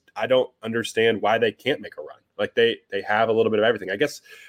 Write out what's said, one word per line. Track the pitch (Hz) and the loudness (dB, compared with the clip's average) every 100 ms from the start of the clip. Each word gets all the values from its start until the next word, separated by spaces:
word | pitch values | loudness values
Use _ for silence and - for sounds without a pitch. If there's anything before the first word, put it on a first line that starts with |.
| _ - | _ -8
I | 117 | 0
don't | 131 - _ | 0 0 _
understand | 113 117 110 113 113 104 | -8 -6 -4 0 0 2
why | 101 113 | 0 0
they | - | 0
can't | - 123 143 | -2 -4 -4
make | 85 - | -8 -16
a | |
run. | 76 - _ - | -16 -20 _ -6
Like, | 104 123 | -4 2
they, | 117 101 _ | 0 0 _
they | 101 | -8
have | 107 107 113 | -2 0 2
a | |
little | 113 113 | 2 2
bit | 104 | 2
of | 110 | 0
everything. | 107 92 | 2 2
I | 104 | 2
guess | 147 - - - | -2 -4 -20 -20